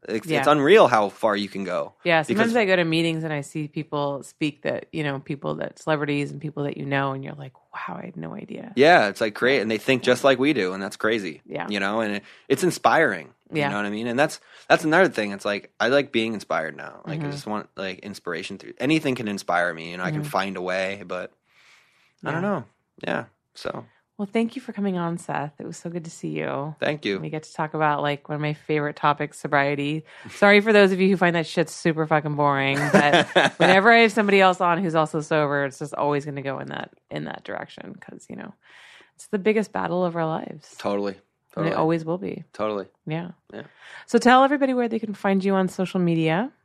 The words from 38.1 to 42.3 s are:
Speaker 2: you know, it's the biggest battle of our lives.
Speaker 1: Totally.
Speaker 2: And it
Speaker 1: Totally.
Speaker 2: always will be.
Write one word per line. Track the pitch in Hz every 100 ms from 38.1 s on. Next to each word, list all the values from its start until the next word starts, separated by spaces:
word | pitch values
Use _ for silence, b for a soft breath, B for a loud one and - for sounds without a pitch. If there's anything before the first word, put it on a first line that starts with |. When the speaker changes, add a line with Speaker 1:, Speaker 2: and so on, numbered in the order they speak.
| - -
Speaker 2:
you | -
know, | - - B B B B B _
it's | -
the | 214
biggest | 185 214 202
battle | 190 180 175 180
of | 170
our | 160
lives. | 160 - 151 - -
Speaker 1:
Totally. | 101 101 101 95 _ _ _
Speaker 2:
And | - 160
it |
Speaker 1:
Totally. | -
Speaker 2:
always | 160 165 160
will | 180
be. | 190